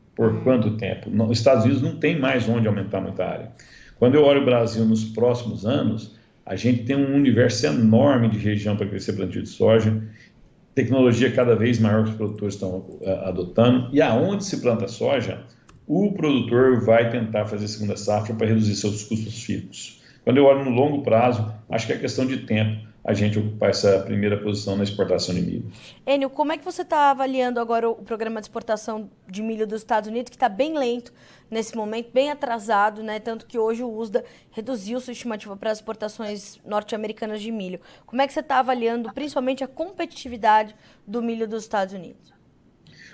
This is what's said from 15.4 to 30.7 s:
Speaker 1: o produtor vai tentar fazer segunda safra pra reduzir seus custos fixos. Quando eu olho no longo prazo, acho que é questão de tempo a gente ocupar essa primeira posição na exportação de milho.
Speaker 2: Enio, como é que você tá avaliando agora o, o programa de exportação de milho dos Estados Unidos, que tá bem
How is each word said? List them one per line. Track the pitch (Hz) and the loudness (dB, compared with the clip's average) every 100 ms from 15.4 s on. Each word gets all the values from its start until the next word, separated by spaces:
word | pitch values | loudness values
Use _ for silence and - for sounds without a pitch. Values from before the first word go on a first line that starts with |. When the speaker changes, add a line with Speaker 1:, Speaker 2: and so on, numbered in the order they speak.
| - _ _ - - | -14 _ _ -20 -2
Speaker 1:
o | 165 202 | 0 0
produtor | - 156 127 110 120 131 120 | 0 0 0 2 4 6 4
vai | 110 113 117 | 4 4 4
tentar | 123 110 107 107 | -2 -2 -2 -2
fazer | 104 104 | -4 -6
segunda | - 104 98 | -4 -4 -4
safra | - 104 107 110 | -2 -2 -2 -2
pra | 110 | 2
reduzir | 110 104 101 | 2 2 0
seus | 104 104 | -2 -4
custos | - 110 110 - | -6 -6 -6 -10
fixos. | - 98 - - - - _ _ | -6 -8 -8 -16 -18 -20 _ _
Quando | - 131 | 2 6
eu | 139 | 6
olho | 139 135 | 6 2
no | |
longo | 120 147 143 | 2 2 0
prazo, | 117 113 123 110 - - - | 2 4 4 2 -4 -8 -6
acho | 113 - | -6 -4
que | |
é | 131 | -4
questão | 135 - 131 | -4 -2 -2
de | 123 | -2
tempo | - 107 110 110 - - - | -2 0 0 -2 -10 -10 -2
a | |
gente | 104 104 104 | 0 0 0
ocupar | 104 - 101 | -2 0 0
essa | - 101 95 | 2 4 2
primeira | - 101 104 101 | 2 -2 0 0
posição | 104 98 98 101 | -2 -4 -4 -2
na | |
exportação | 98 - 90 87 - | -2 -2 0 0 0
de | 87 | -2
milho. | 87 87 - - - - - | -4 -6 -10 -16 -20 -12 -2
Speaker 2:
Enio, | 277 269 | -2 -2
como | 269 302 | -2 -4
é | 320 | -4
que | 359 | -8
você | 349 | -8
tá | 359 311 285 | -2 2 2
avaliando | 262 269 262 247 240 | 2 0 0 -2 -2
agora | 226 233 226 | -2 0 0
o, | |
o | 226 | -4
programa | 202 226 220 220 | -8 -6 -6 -6
de | 208 | -10
exportação | 233 - 214 226 220 202 _ - | -10 -4 -4 -4 -10 -12 _ -14
de | 185 | -8
milho | 220 220 214 | -6 -4 -4
dos | 214 | -6
Estados | 214 220 214 | -2 -2 -2
Unidos, | 226 247 | -8 -8
que | - | -2
tá | 247 | -2
bem | 196 302 | 0 -2